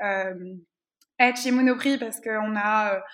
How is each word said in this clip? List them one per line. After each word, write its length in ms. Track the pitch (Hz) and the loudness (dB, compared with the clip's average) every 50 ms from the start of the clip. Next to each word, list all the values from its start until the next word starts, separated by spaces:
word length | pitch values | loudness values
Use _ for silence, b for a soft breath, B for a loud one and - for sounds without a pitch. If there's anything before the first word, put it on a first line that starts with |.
| 208 | -4
euh, 520 | 202 196 190 190 190 185 180 180 185 185 180 170 _ _ _ _ _ _ _ _ _ _ - | -2 -2 -2 -2 -4 -6 -8 -10 -12 -14 -16 -18 _ _ _ _ _ _ _ _ _ _ 2
être 200 | 247 247 247 247 | 2 2 2 2
chez 120 | - 262 | 0 0
Monoprix 480 | 247 254 254 254 254 254 - 277 277 277 | 2 4 4 4 4 2 2 0 0 0
parce 240 | 254 226 214 - - | -2 -6 -10 -8 -6
qu'on 340 | 226 220 214 214 214 214 | -4 -2 -2 -2 -2 -2
a, 380 | 208 202 208 214 214 214 208 196 | 0 0 2 2 2 2 2 0
euh, 60 | 190 190 B | -2 -4 B